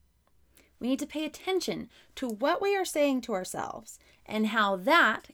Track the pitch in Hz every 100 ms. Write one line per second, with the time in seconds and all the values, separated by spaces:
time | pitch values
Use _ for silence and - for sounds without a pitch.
0 | _ _ _ _ _ _ _ - 226 269
1 | 285 302 311 - - 370 - 160 - -
2 | - - 254 208 285 349 403 392 359 311
3 | 294 262 240 190 185 - - - - -
4 | _ _ - 214 214 226 202 190 196 339
5 | 240 - -